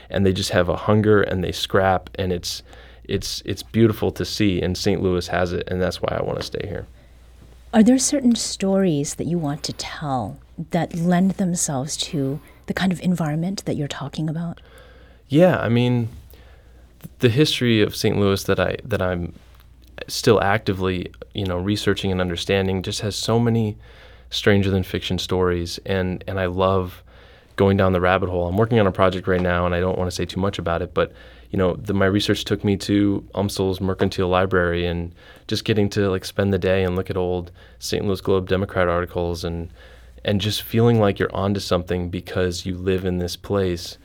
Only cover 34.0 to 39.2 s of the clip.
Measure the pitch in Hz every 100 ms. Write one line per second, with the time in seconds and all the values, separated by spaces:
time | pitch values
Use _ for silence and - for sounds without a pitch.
34 | 98 - 90 92 95 92 87 87 87 85
35 | 85 - - - - 107 - 107 101 107
36 | 101 92 - - 98 98 92 95 92 90
37 | 95 92 90 90 87 - - - - 98
38 | 104 95 - 95 92 92 98 95 90 87
39 | 87 90